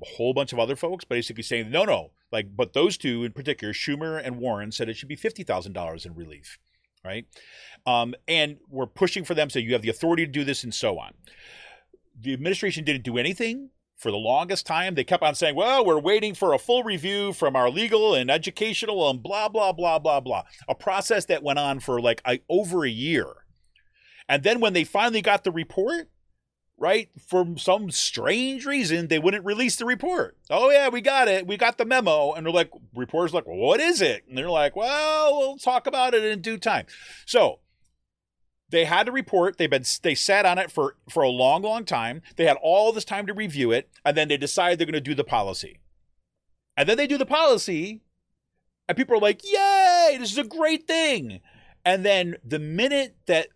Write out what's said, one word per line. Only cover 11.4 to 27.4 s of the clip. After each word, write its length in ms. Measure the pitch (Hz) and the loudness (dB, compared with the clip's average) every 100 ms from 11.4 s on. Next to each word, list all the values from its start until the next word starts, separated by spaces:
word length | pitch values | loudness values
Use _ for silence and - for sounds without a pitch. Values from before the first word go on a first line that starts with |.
| - - - - _ _ _ - | -20 -20 -20 -20 _ _ _ -12
The 120 | 120 | -8
administration 500 | 131 160 190 202 165 | -6 -4 -2 -4 -4
didn't 200 | 151 139 | -4 -4
do 120 | 120 120 | -4 -2
anything 540 | 139 185 226 254 277 _ _ - | -2 -2 -6 -6 -12 _ _ -10
for 140 | 117 | -6
the 80 | 101 | -4
longest 480 | 110 139 175 190 - | 0 0 0 -4 -4
time. 280 | 160 190 | -4 -2
They 100 | 160 | -4
kept 180 | 123 180 | 0 0
on 120 | 156 | 0
saying, 200 | 139 160 | 0 0
"Well, 320 | 143 226 269 208 | 0 2 2 4
we're 120 | 156 | 2
waiting 360 | 156 214 214 | 2 2 0
for 180 | 185 185 | -2 2
a 60 | 135 | 2
full 240 | - 247 | 2 0
review 500 | 226 185 180 202 202 | 0 -4 -4 -4 -4
from 240 | - 147 131 | -2 0 2
our 140 | 123 | 2
legal 440 | 156 226 214 214 | 0 0 2 4
and 160 | 147 127 | 2 2
educational 760 | 160 180 - 220 - 220 202 147 | 0 -2 -4 -4 -4 -4 0 0
and 140 | 127 | 0
blah, 260 | 113 202 214 | -4 -4 -2
blah, 240 | 214 196 | 0 0
blah, 260 | 165 175 160 | 0 0 2
blah, 220 | 156 139 | 2 0
blah." 220 | 127 101 - - - | 0 -4 -6 -12 -8
A 60 | |
process 500 | 135 - 202 - 214 - | -6 -2 -2 0 0 0
that 160 | 160 | -2
went 160 | 143 139 | 0 -2
on 220 | 143 139 | -2 -4
for, 180 | - 120 | -4 0
like, 220 | 120 113 127 | 0 0 -2
a, 140 | 131 - | -4 0
over 340 | 180 190 180 | -2 0 -2
a 60 | 139 | -2
year. 360 | 113 143 151 73 - _ _ _ _ _ _ _ - - | -2 -2 0 -2 -8 _ _ _ _ _ _ _ -12 -2
And 140 | 139 | 0
then 180 | 196 240 | 2 2
when 140 | 220 | 2
they 100 | 180 | 0
finally 380 | 151 202 233 220 | 0 0 0 0
got 220 | 208 202 | 2 0
the 60 | 190 | 0
report, 600 | 165 160 - 214 339 320 _ _ _ _ _ _ - | -4 -6 -4 -2 -2 -8 _ _ _ _ _ _ -4
right? 300 | 165 220 202 - | 0 2 0 -14
For 220 | - 185 | -2 0